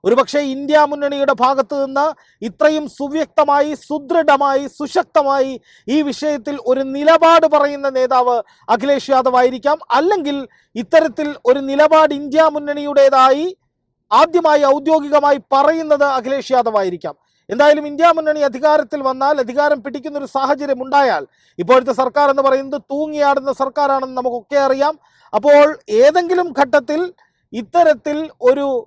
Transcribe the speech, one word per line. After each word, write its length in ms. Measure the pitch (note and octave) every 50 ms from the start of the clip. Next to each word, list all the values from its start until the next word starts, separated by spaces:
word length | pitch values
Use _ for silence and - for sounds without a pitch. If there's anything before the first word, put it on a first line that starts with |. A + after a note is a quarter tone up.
| -
ഒരുപക്ഷെ 380 | F#3 A#3 B3+ B3+ - - D4 D4 C4+ C4
ഇന്ത്യ 260 | C4+ C#4+ C#4 D4+ D4+ D4+ C#4+
മുന്നണിയുടെ 440 | D4 C#4+ C#4+ C#4+ C#4+ C#4 C#4 C4+ C4+ F3+
ഭാഗത്ത് 340 | A#3+ C4 C#4 C4+ C4+ _ D4 C#4
നിന്ന് 220 | C#4 C4 C4+ C#4 C#4+ D#4 D4 _ _ _ _ _ G#3
ഇത്രയും 380 | A#3 F3+ _ D4+ D4+ D#4 D#4 D4+ C4 -
സുവ്യക്തമായി, 760 | - C#4 C#4 C#4+ D#4+ D4+ - _ - D4 C#4+ C#4+ D4 C#4+ D4+ D4+ C4 -
സുദൃഢമായി, 760 | - D4 D4+ C#4+ C4 F4 E4+ D#4+ D4+ C#4+ C#4+ C#4+ C#4 C4+ C4+ C#4+ C4 -
സുശക്തമായി 760 | - D4+ C4 - - E4 _ _ D#4 C#4+ C4+ C4+ C#4 C4 C4+ C4 A#3 _ _ _ _ _ - B3+
ഈ 20 | D#4 D4+ C#4+
വിഷയത്തിൽ 460 | B3 - D4 D4+ D4 C#4 G#3+ D4 C#4+ C#4 - B3
ഒരു 100 | C4 C4+ C4+ C4+ C4+
നിലപാട് 520 | C#4 D4 D4+ E4 D#4+ E4 E4 E4 E4 D#4+ D#4 D4+
പറയുന്ന 340 | D4 C#4+ C#4+ C#4+ C#4 C#4 C#4 C4
നേതാവ് 380 | C4 B3+ B3 C4 B3+ B3 B3 B3 A#3 G#3 _ _ _ _ - A3+
അഖിലേഷ് 380 | A3+ A3+ C#4 C#4+ C4 - - C4+
യാദവ് 260 | C4 B3+ C4 B3 B3
ആയിരിക്കാം. 360 | B3+ B3+ B3+ B3 - C#4+ D4+ D#4 - _ A#3 C4
അല്ലെങ്കിൽ 380 | D#4 F4+ G#4 F#4 D4 C#4+ C#4+ C#4 C4 - _ _ _ _ _ A3
ഇത്തരത്തിൽ 460 | A#3 _ - D#4+ D#4+ D#4 G#3+ - D4+ D4 C#4+ - _ B3
ഒരു 120 | B3+ C#4+ C4+ C4+
നിലപാട് 440 | C#4 C#4 D4+ D#4 D#4+ D#4 D#4 D4+ D4 C#4
ഇന്ത്യ 300 | D4 C#4+ B3+ D#4 D#4+ D#4 D4
മുന്നണിയുടേതായി 920 | D4+ D4 D4 C#4+ D4 C#4+ C#4+ C#4+ C#4+ C#4 C4+ C4+ C4 C4 C4 C4+ C#4+ D#4+ F#4 F#4+ _ _ _ _ _ _ _ _ _ _ _
ആദ്യമായി 520 | G#3 C4 D#4 D#4+ E4 F4 E4 D#4 D4+ D4 C#4+ C#4 C4+
ഔദ്യോഗികമായി 680 | D4 C#4 D#4 D#4+ D#4 C#4+ C#4+ C#4+ D4 C#4+ D4 C#4+ C#4 _ _ C4+
പറയുന്നത് 540 | C4+ C#4 D4+ E4 E4 D#4+ D4+ D4+ C#4 C#4+ C#4+ C4+
അഖിലേഷ് 360 | C4 G#3+ B3+ C4+ C#4 - - C4
യാദവ് 240 | B3 A#3 A#3 G#3+ G#3
ആയിരിക്കാം. 340 | G3 F#3 F3+ E3 - D#3+ C#3+ _ _ _ _ _ _ - G3+
എന്തായാലും 320 | A#3+ C#4+ D4+ D4+ D4+ D4 D4
ഇന്ത്യ 200 | D4 C#4+ E4 E4+ E4
മുന്നണി 240 | D#4+ D#4 D4+ D4+ D4+ C#4+ C#4
അധികാരത്തിൽ 500 | A3 B3+ C#4 D4+ D4+ D4+ C#4+ G#3+ - D4 C4+ C4
വന്നാൽ, 260 | C4 C4 C4+ C#4 D4+ C#4+ B3
അധികാരം 360 | A3 A#3+ C#4 D4 D4 D4 C4+ G3+
പിടിക്കുന്നൊരു 420 | C#4 A#3+ C#4+ A#3+ D#4 C#4+ D4 C#4 A#3+ -
സാഹചര്യം 460 | C4+ C4+ C4+ D4 C4+ C#4+ C#4 C4+ B3 C4
ഉണ്ടായാൽ, 380 | C4+ C#4+ C#4+ C#4 B3 F#3+ D3+ C#3 _ _ _ _ _ _ -
ഇപ്പോഴത്തെ 340 | F3 E3 B3+ C4 B3 C4 B3 A3
സർക്കാർ 280 | C4 B3 - D4 C#4+ C#4+ C4+
എന്ന് 100 | C#4 C4+
പറയുന്നത് 340 | C4+ C4 C4+ C4+ C4+ C#4 C#4 _ _
തൂങ്ങിയാടുന്ന 640 | C#4 C#4+ D#4 D4+ D4+ D4 D4 C#4 C#4 C#4 C4 C#4 C4 -
സർക്കാരാണെന്ന് 560 | C4+ C4+ - D4 C#4+ C#4 C#4 C4+ C4 C4 B3+ B3+
നമുക്കൊക്കെ 400 | B3 B3+ A#3+ A#3+ G#3+ _ C#4+ C#4+ C#4
അറിയാം. 260 | C4+ C4 C4+ C#4 D4+ D#4+ D4+ _ _ _ _ _ _ -
അപ്പോൾ 280 | G#3+ G#3 D4 D4 C#4+ D4 D4+ D#4 - _ - G#3 A3 B3+
ഏതെങ്കിലും 460 | D4 D#4 F4+ F4 E4+ F#4 F4 F4+ F4 B3+ C#4
ഘട്ടത്തിൽ 400 | C#4+ B3+ C4 C#4+ A#3+ - D4+ D#4 F4+ F4+ F4+ _ _ _ _ _ _ _ - A3+ A3
ഇത്തരത്തിൽ 560 | F#3 - E4+ E4+ D#4+ D4+ A3+ _ D4+ D4 D4+ D#4+ D4+ - _ A#3 B3
ഒരു 160 | C4+ C#4 C#4+ C#4 C4 A#3+ -